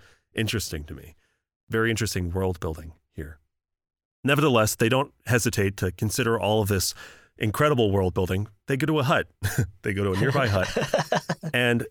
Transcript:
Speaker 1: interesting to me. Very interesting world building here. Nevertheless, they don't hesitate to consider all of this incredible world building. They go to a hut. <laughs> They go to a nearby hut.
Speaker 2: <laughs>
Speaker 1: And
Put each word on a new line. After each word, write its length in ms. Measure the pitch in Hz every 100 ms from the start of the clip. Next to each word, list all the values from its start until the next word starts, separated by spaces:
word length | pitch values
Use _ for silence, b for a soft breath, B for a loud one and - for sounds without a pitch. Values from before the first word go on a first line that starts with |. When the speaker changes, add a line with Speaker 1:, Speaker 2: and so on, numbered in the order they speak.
| b b b
Speaker 1:
interesting 520 | - 110 107 - 78 76
to 80 |
me. 220 | 69 69 - _ _ _ _ -
Very 200 | 110 113
interesting 420 | 107 110 95 87
world 280 | 90 95 90
building 320 | 85 80 78 - _
here. 260 | - 76 76 _ _ _ _ _ _ _ _
Nevertheless, 520 | 127 143 151 120 107 -
they 140 | 113
don't 240 | 127 143 _ -
hesitate 500 | 120 117 - 98 101
to 140 | 92
consider 480 | - 107 - 117 113
all 220 | 98 110
of 80 | 98
this 240 | 98 - - B B B B
incredible 540 | 107 98 151 131 107
world 220 | 98 92
building. 340 | 92 92 95 107 _ -
They 100 | 139
go 80 | 156
to 120 | 156
a 40 |
hut. 240 | 131 139 -
<laughs> 320 | - - - 107 -
They 100 | -
go 100 | 98 101
to 80 |
a 60 | 92
nearby 280 | 123 139 120
hut. 760 | 98 90 - 139 160 - - -
Speaker 2:
<laughs> 260 | 156 160
Speaker 1:
And 320 | 123 123 120 -